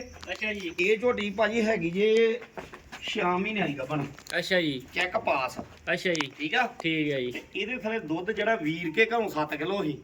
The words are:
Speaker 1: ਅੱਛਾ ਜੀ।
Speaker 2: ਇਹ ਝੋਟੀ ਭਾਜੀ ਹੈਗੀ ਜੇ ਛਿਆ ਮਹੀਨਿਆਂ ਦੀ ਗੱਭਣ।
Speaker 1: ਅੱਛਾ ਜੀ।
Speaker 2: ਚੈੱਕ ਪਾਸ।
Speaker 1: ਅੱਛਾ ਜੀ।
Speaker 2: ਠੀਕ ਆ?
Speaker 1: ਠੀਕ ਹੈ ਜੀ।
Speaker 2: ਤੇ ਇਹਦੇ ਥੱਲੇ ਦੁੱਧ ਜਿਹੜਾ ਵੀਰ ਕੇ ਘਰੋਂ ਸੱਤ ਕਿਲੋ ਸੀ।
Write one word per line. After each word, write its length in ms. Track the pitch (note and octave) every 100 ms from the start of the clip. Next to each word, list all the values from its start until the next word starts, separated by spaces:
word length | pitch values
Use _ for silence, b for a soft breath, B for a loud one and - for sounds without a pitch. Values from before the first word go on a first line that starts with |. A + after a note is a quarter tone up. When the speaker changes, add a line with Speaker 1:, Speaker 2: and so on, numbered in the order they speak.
| B3+ - -
Speaker 1:
ਅੱਛਾ 220 | F#3 G#3+
ਜੀ। 200 | G#3 F3 -
Speaker 2:
ਇਹ 180 | F#3 G#3+
ਝੋਟੀ 300 | B3 G#3 G#3
ਭਾਜੀ 300 | G3 A3 A#3
ਹੈਗੀ 280 | G#3+ G#3+ E3
ਜੇ 480 | F#3 G#3+ A3 A3+ A#3 - - - - - -
ਛਿਆ 340 | - G#3+ F3+ F3+
ਮਹੀਨਿਆਂ 300 | G#3 G#3+ D#3+
ਦੀ 120 | C#3+
ਗੱਭਣ। 240 | C3+ D3+ C#3+ - - E3+
Speaker 1:
ਅੱਛਾ 220 | E3+ F#3
ਜੀ। 220 | D#3+ B2+ -
Speaker 2:
ਚੈੱਕ 220 | D#3+ F3+ A3+
ਪਾਸ। 400 | - D3 B2+ - - - -
Speaker 1:
ਅੱਛਾ 200 | E3+ F#3
ਜੀ। 180 | D#3+ C#3 -
Speaker 2:
ਠੀਕ 160 | D#3
ਆ? 120 | B3 A#3 -
Speaker 1:
ਠੀਕ 300 | E3 D#3+ D3
ਹੈ 80 | C#3
ਜੀ। 100 | B2
Speaker 2:
ਤੇ 100 | A#2 -
ਇਹਦੇ 220 | F#3 G#3+ B3
ਥੱਲੇ 220 | G#3+ A3
ਦੁੱਧ 320 | D#3+ E3 F#3
ਜਿਹੜਾ 240 | F#3 G#3 A3+
ਵੀਰ 340 | D#3 E3 E3+
ਕੇ 160 | D#3 A3
ਘਰੋਂ 220 | A#3 G3+
ਸੱਤ 260 | D3+ D3+
ਕਿਲੋ 280 | D3+ E3 G3+
ਸੀ। 140 | D#3+ B2+